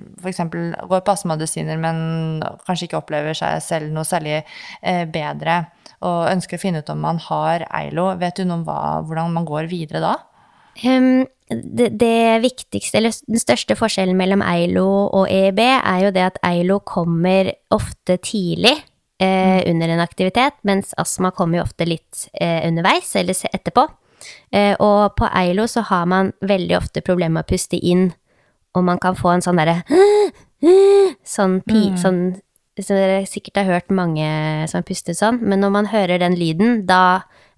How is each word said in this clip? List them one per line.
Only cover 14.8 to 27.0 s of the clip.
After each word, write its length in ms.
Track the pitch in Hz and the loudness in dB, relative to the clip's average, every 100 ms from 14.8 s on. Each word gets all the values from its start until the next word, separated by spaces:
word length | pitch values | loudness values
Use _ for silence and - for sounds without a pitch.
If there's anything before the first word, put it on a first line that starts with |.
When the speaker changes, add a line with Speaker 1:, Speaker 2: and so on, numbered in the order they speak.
| 190 196 202 | 2 2 2
Speaker 2:
og 160 | 196 190 | 2 2
E 200 | 190 196 | 4 2
B 80 | 190 | 4
er 440 | 240 269 - 185 | 2 2 2 2
jo 80 | 202 | 2
det 100 | 185 | 2
at 160 | 185 - | 0 0
EILO 360 | 180 175 175 196 | -2 0 2 0
kommer 720 | - 185 170 165 180 190 185 - _ | -2 -2 0 0 2 2 2 -4 _
ofte 460 | 214 - - - 180 | -2 -2 -8 -2 -2
tidlig, 560 | - 220 175 165 196 302 - _ _ - | -2 -4 -2 2 2 2 -4 _ _ -2
eh, 60 | 190 190 190 185 - | 0 2 4 2 2
Speaker 1:
Mm. 20 | |
Speaker 2:
under 160 | 170 165 | 0 0
en 100 | 170 170 | 0 -2
aktivitet, 460 | - 185 233 277 - | -2 -2 2 0 -2
mens 300 | 202 196 - - | -2 -2 -2 -6
astma 340 | 170 - 185 | -4 -2 -2
kommer 240 | - 170 170 | 0 0 0
jo 60 | |
ofte 220 | - - 170 | -2 -4 -4
litt, 420 | 160 - - - - | -4 -8 -16 -14 -4
eh, 220 | 170 165 165 | -2 0 0
underveis, 440 | 165 180 339 - 196 | 0 2 0 0 -2
eller 180 | 180 | -2
se-, 160 | 185 - | -4 -4
etterpå. 360 | - 170 247 285 - _ _ - - _ | -6 0 2 0 -2 _ _ -20 -20 _
Eh, 220 | 202 202 - | 0 2 4
og 360 | 208 208 202 - | 4 4 2 0
på 120 | 233 | 0
EILO 300 | - 180 185 233 | 0 0 0 0
så 140 | 240 | -2
har 220 | 208 180 175 | -2 0 2
man 260 | 185 190 - | 2 0 -2
veldig 360 | 196 196 175 175 | -2 0 0 -2
ofte 240 | - - | -2 -4